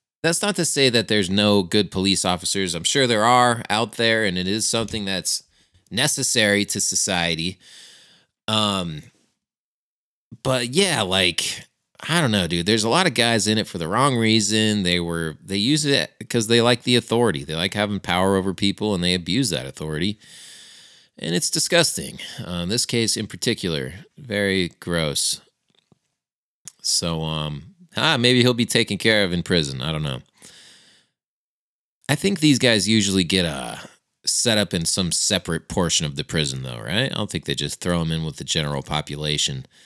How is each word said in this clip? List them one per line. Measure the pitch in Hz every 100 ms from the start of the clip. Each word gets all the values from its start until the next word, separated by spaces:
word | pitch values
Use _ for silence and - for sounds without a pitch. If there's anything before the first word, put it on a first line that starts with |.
| _ _
that's | 165 170
not | 208 190
to | 165
say | 143 131
that | 113 101
there's | 107 90
no | 98 104 101
good | 87 107 92
police | 95 98 92 95
officers. | 87 90 98 95
I'm | 82
sure | 82 139 127
there | 110
are | 113 123 123 117 -
out | 104 113
there, | - 113 113 104
and | 90
it | 92
is | 110 -
something | 117 110 110 98
that's | 92 - - _ _ _ _ -
necessary | 95 147 - 127 120 104 101 101
to | 101
society. | - - - 90 85 80 85 98 - - - - _ _ _ _ -
Um, | 110 104 98 87 76 - _ _ _ _ _ _ _ _ _ _ _ _ 120
but | 135 131 123
yeah, | 151 196 131
like, | 95 95 90 85 - - - _ _ _ -
I | 170
don't | 135
know, | 104 87
dude. | 87 87
There's | 113
a | 110
lot | 156 180
of |
guys | 117 117 113 101
in | 110
it | -
for | 90
the | 80
wrong | 110 139 120
reason. | 110 113 101 110 110 104
They | 87 87
were, | 85 82 80 -
they | - 98
use | 113 156 147
it | 135 76 - -
'cause | 120 107
they | 117
like | 117 120
the | - 120
authority. | - 117 117 73
They | 73 80
like | 92 104
having | 104 98
power | - 90 95 95
over | 95 87
people, | 101 92 107 95
and |
they | 87
abuse | 90 82 113 120
that | 71 65
authority. | - 78 78 98 107 - - - - - - - - _ -
And | 160 170
it's | -
disgusting. | 156 - 170 160 - - - - - 87
Uh, | 87
in | 87
this | 120 -
case | 117 110 110
in | 104
particular, | 92 127 110 92 76 65 92 - -
very | 135 101 101 95 87 -
gross. | - 85 78 71 - - _ _ _ _ _ _ _ _ _ _ _ _ - _
So, | - - 85 80
um, | 80 78 76 71 78 - - 113
ah, | 143 139
maybe | 123 127
he'll | 123
be | 120 110
taken | 123 110 101
care | 113 107
of | 95
in | 87
prison. | - 90 71 65
I | 71
don't | 78
know. | 76 64 - _ - - - - _ _ _ _ _ _ _ _ _ _ _ _ -
I |
think | 147 196 196
these | 156 131
guys | 127 110 95
usually | 110 98 95
get, | 82 95
uh, | 85 69 58 57 - _ _ _
set | - - 120 107
up | 98
in | 90 82
some | - 87
separate | - - 95 - 80 -
portion | - 85 - 76
of | 69
the |
prison, | 71 82 71 65
though, | 65 58
right? | 55 101 135
I | -
don't | 104
think | 80 -
they | 67
just | 71 -
throw | 90 87
'em | 80
in | 80
with | 80 73
the |
general | - 82 73 69
population. | 69 76 - 73 76 76 - 65 - _